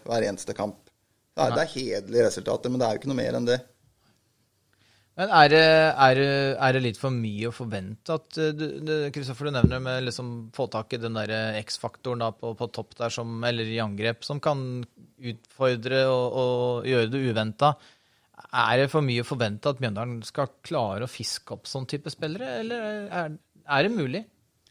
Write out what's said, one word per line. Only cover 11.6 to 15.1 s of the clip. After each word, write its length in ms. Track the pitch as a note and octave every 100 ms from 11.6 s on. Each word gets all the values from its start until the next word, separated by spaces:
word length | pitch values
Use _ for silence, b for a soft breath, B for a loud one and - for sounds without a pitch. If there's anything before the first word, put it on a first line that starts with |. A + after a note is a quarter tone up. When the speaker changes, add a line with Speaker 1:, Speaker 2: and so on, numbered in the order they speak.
| A2 - A#2+ - B2+ A#2+
Speaker 2:
da 60 | A2+
på, 220 | G#2 A#2
på 140 | A2 A#2+
topp 220 | - G#2+ -
der 100 | A#2
som, 220 | A#2 A#2 A2+
eller 240 | A#2+ A#2 A2
i 140 | A2+
angrep, 400 | A2 G2+ A2 A#2
som 160 | - C#3+
kan 220 | D#3+ C#3 C3 B2 A#2+ _ -